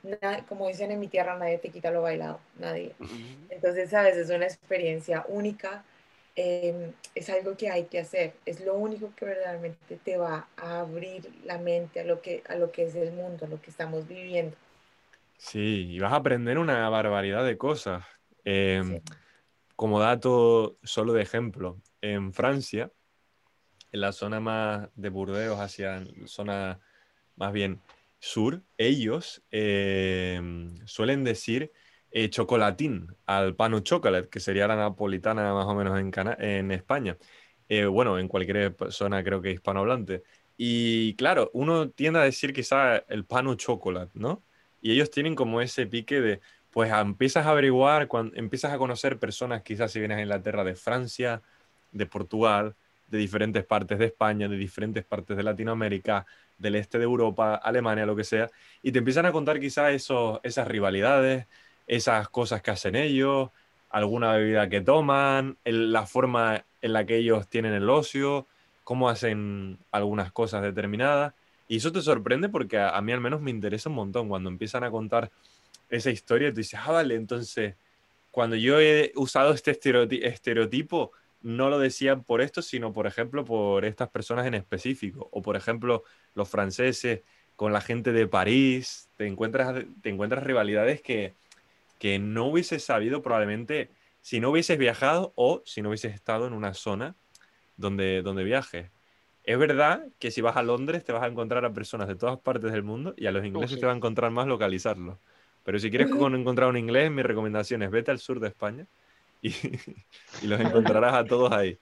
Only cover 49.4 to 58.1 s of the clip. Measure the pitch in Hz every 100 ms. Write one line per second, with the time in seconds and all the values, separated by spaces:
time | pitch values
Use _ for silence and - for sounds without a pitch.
49.4 | 127 113 - 107 113 110 107 107 104 101
50.4 | 98 104 92 92 - 123 123 - 123 113
51.4 | _ _ _ _ _ 104 95 104 98 107
52.4 | 113 104 107 - _ _ _ 107 101 104
53.4 | 110 110 98 104 92 104 113 - 107 104
54.4 | 101 101 98 - 107 107 - 101 92 101
55.4 | 107 104 113 113 107 98 104 101 95 -
56.4 | _ _ 101 104 98 117 120 120 113 98
57.4 | 110 107 110 120 113 107 104